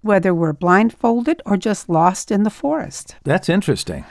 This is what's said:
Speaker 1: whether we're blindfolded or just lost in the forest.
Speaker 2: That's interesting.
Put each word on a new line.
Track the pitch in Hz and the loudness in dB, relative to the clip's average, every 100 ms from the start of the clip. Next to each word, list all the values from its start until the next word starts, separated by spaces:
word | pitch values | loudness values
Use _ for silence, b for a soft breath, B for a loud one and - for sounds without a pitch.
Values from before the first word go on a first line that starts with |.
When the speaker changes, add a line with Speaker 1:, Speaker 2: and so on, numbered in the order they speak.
Speaker 1:
whether | 214 196 185 | 0 2 2
we're | 170 160 | 0 0
blindfolded | 147 175 185 226 - 240 233 240 330 | 0 2 4 2 0 0 0 -2 -2
or | - 196 | -2 -2
just | 220 202 - | -2 -4 0
lost | 160 175 196 - | 2 2 0 -2
in | 202 | 0
the | 214 | 0
forest. | - 285 311 - - - - | -2 -4 -4 -6 -12 -18 -8
Speaker 2:
That's | 139 160 - | -2 0 0
interesting. | 185 180 120 - 71 B | 0 0 -2 -4 -10 B